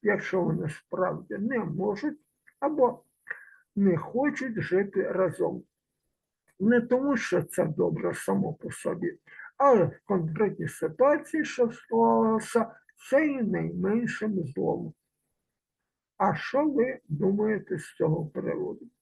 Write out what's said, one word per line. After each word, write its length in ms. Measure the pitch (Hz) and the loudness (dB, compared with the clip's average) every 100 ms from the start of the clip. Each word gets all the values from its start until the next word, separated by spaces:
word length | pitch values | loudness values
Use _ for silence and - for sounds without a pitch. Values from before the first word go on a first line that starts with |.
якщо 400 | 208 202 - 185 | 0 0 -2 0
вони 280 | 170 160 - | 0 0 -4
справді 680 | - _ 175 185 160 185 208 | -8 _ -2 -2 -2 -10 -6
не 220 | 220 254 | -2 -2
можуть 600 | 180 151 202 202 302 302 _ _ _ _ | -4 -2 -2 -2 -4 -6 _ _ _ _
або 440 | 285 294 247 - _ _ - - - - _ - | -4 2 2 2 _ _ -14 -14 -14 -20 _ 2
не 220 | 196 165 | 4 2
хочуть 640 | - 233 294 285 262 214 | -2 0 0 -2 -6 -4
жити 500 | 151 180 196 202 185 | 0 0 0 -2 -2
разом. 520 | 180 185 156 175 - - _ _ _ _ _ _ _ _ _ | 0 0 0 -4 -4 -12 _ _ _ _ _ _ _ _ _
Не 220 | 202 240 | 4 4
тому, 360 | 233 254 285 254 | 4 0 2 0
що 260 | - - | 0 0
це 220 | 156 - 160 | 0 -2 -2
добре 480 | 147 175 160 - | 2 0 0 -4
само 400 | - - 196 - | -4 -2 0 0
по 180 | - - | -4 -10
собі, 460 | - - - 175 - _ - - _ | -6 -6 -4 -4 -6 _ -20 -20 _
але 280 | 277 233 165 | 6 6 4
в 140 | - - | -2 -2
конкретній 640 | 196 160 160 208 - 160 | -2 0 0 0 0 -8
ситуації, 760 | - 160 156 262 294 - 320 - | -4 -6 2 4 4 -2 -4 -4
що 260 | - 240 | 0 -2
склалося, 1000 | - - 226 226 226 226 220 - 233 226 - _ _ - | -2 -2 2 4 4 4 2 0 0 0 -6 _ _ 0
це 180 | 269 311 | 2 2
і 160 | 269 | 0
найменшим 1000 | 208 175 165 180 190 226 240 - 214 196 | 0 0 -2 -2 0 0 0 -4 -2 -2
злом. 500 | 147 165 180 175 - - _ _ _ _ _ _ _ _ _ _ _ _ | -4 -2 -2 -2 -6 -12 _ _ _ _ _ _ _ _ _ _ _ _
А 180 | 196 156 | 0 0
що 340 | - 262 302 | -2 0 2
ви 300 | 277 247 262 _ | 2 0 -2 _
думаєте 680 | 147 190 202 214 208 - 170 | 0 0 2 0 -2 -4 -8
з 180 | - - | -8 -2
цього 300 | 160 160 156 | 0 0 -4
приводу? 640 | - - - - - - _ | -6 -4 -4 -6 -8 -16 _